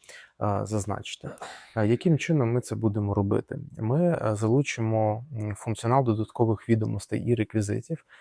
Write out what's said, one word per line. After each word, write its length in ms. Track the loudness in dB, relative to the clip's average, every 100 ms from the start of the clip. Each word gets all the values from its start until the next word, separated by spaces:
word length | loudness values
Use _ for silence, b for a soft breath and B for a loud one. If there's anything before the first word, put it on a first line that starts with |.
| B B B B
е, 180 | -2 0
зазначити. 640 | -2 -2 -2 -6 -8 -12 -14 -14 B B B 0
Е, 120 | 2
яким 300 | 4 4 2
чином 340 | 2 2 2
ми 100 | 0
це 140 | -2 0
будемо 380 | 0 0 0
робити? 460 | 2 2 2 -2 -10 -12 -6
Ми, 260 | -2 2
е, 320 | 2 2 0 0
залучимо, 880 | 2 2 2 0 0 2 2 0 -6
м, 220 | -6 -6 -6
функціонал 480 | -6 -2 2 2
додаткових 640 | 2 0 -2 0 2 2 2
відомостей 520 | 2 2 -4 -4 -4
і 140 | 0 0
реквізитів, 680 | 0 0 0 -2 -4 -8 _ B